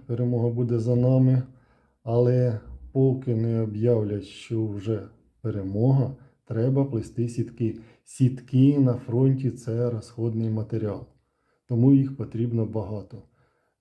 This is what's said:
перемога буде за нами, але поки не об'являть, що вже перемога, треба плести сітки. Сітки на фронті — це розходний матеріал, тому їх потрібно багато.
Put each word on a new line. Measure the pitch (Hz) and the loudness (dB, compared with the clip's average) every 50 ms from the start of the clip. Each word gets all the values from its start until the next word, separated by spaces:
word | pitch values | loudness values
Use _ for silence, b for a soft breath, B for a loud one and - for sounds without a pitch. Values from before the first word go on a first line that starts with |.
| - | -10
перемога | - 117 117 123 123 123 113 117 120 | -8 -4 -2 -2 -2 0 0 0 0
буде | 117 120 123 117 120 113 | 0 -2 -2 0 0 -2
за | 110 123 123 | 0 0 2
нами, | 120 123 127 131 131 131 127 131 127 127 - b b b b b b b b b b b | 2 4 4 4 4 4 4 4 2 0 -4 b b b b b b b b b b b
але | 117 117 120 123 123 123 127 127 123 110 107 - - - - - - | -2 0 2 2 4 2 2 2 0 -2 -4 -8 -12 -18 -18 -14 -6
поки | - 135 135 135 131 131 - 127 117 | 0 2 2 2 2 0 -2 -2 -2
не | 110 113 117 113 113 | 0 0 0 0 0
об'являть, | 110 107 104 107 113 123 120 113 107 101 104 101 95 | -2 -2 -4 -2 2 2 2 2 2 -2 -4 -6 -8
що | - - - - - 117 113 110 107 | -10 -16 -18 -12 -6 -4 -4 -4 -4
вже | 101 101 98 110 110 101 95 - - _ _ _ _ _ | -6 -6 -4 -4 -4 -4 -6 -10 -20 _ _ _ _ _
перемога, | - 110 104 104 95 95 101 104 113 131 139 135 117 - - b b b b b b | -8 -8 -6 -6 -6 -4 -2 2 4 4 4 4 2 0 -4 b b b b b b
треба | - 113 110 117 135 135 139 135 | -8 -4 -2 0 0 2 0 0
плести | 135 120 110 110 - - 117 117 120 | 0 -2 -6 -6 -6 -4 -4 -4 -4
сітки. | - 131 117 - - - 120 110 110 B B B B B B | -2 -4 -6 -6 -6 -4 -4 -4 -4 B B B B B B
Сітки | - - - 135 123 135 - - - 131 127 131 139 143 143 | -12 -2 2 2 2 2 0 -8 -2 2 4 4 4 6 4
на | 135 123 117 | 2 2 0
фронті — | 104 - - 113 123 131 135 135 131 135 120 | -2 -4 -4 0 2 2 2 2 2 -2 -4
це | - - - 117 113 117 123 120 | -4 -6 -6 -6 -4 -2 -2 -2
розходний | 117 107 - - - 117 113 117 113 113 113 113 | -4 -6 -10 -12 -10 -6 -4 -4 -2 -2 -4 -2
матеріал, | 110 110 107 110 113 110 110 104 98 - - - _ _ _ _ _ _ _ _ _ _ _ - | -2 -4 -6 -4 -6 -4 -4 -4 -6 -8 -12 -16 _ _ _ _ _ _ _ _ _ _ _ -4
тому | 123 117 123 135 139 | 2 4 6 6 6
їх | 139 131 135 - - | 6 4 2 -2 -8
потрібно | 107 - - 110 117 120 117 113 110 | -10 -8 -6 -4 -4 -2 -2 -2 -2
багато. | 104 104 110 101 95 107 104 92 - - 101 - _ _ _ _ _ _ _ _ _ _ - | -2 -4 -6 -6 -6 -8 -10 -12 -14 -18 -20 -20 _ _ _ _ _ _ _ _ _ _ 0